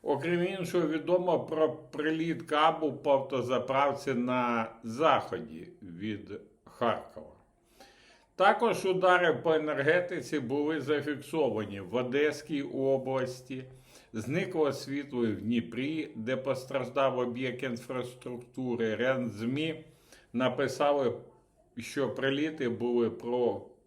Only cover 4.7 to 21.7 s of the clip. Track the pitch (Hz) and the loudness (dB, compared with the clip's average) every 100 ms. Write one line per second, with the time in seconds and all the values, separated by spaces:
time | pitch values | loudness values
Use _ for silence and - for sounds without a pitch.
4.7 | - 117 117 156 120 - 90 76 80 90 | -8 -10 2 4 4 2 -8 -8 -12 -14
5.7 | - 95 85 107 101 - 101 - _ - | -16 -16 -8 -6 -6 -10 -14 -16 _ -20
6.7 | - 117 104 - - - - _ _ _ | -2 0 0 -6 -16 -18 -20 _ _ _
7.7 | _ - _ - - _ - 196 220 233 | _ -20 _ -20 -20 _ 4 6 6 2
8.7 | 175 190 180 185 175 175 139 170 156 151 | 2 0 4 6 6 6 2 2 2 2
9.7 | 139 139 180 180 170 - 151 120 143 147 | 2 4 4 2 -6 -4 -4 -2 -2 0
10.7 | 160 131 147 147 139 - 160 135 110 98 | -2 0 0 0 -6 -4 0 0 0 -4
11.7 | 98 90 117 123 139 151 147 - 147 139 | -8 -4 -2 0 2 2 0 -6 -4 -4
12.7 | 131 135 135 127 131 127 - - 131 127 | -2 2 2 0 -2 -2 -6 -10 -12 -12
13.7 | - - - - 113 104 160 180 175 147 | -20 -20 -20 -10 -8 -2 -2 -2 2 2
14.7 | 127 135 139 139 123 113 98 104 117 - | 0 -6 -6 -4 0 0 0 0 0 -2
15.7 | 117 139 160 147 110 110 131 139 127 - | -6 -4 -4 -6 -8 -4 -2 -2 -4 -2
16.7 | 135 117 143 135 123 123 117 131 120 135 | -4 -2 2 2 2 -2 -2 -4 -4 -6
17.7 | 117 - 127 120 - 123 120 - - 127 | -6 -6 -6 -6 -10 -12 -12 -12 -6 -4
18.7 | 113 113 107 127 131 120 101 117 139 160 | 0 0 2 0 0 -2 -4 -2 -2 -2
19.7 | 147 - _ _ - _ 117 127 139 131 | -6 -12 _ _ -20 _ 0 0 0 -2
20.7 | - 147 143 123 - - - _ _ _ | 2 2 4 2 -2 -12 -20 _ _ _